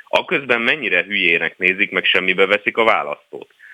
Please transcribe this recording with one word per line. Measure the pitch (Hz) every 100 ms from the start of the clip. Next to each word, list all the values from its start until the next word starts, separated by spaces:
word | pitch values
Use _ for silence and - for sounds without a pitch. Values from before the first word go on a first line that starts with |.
| -
aközben | - - 160 135 120
mennyire | 117 151 110 87
hülyének | 87 101 90 82 80 -
nézik, | 92 95 101
meg | 92
semmibe | 87 95 92 92 95
veszik | 104 - 117
a |
választót. | 113 95 73 73 _ - - _ -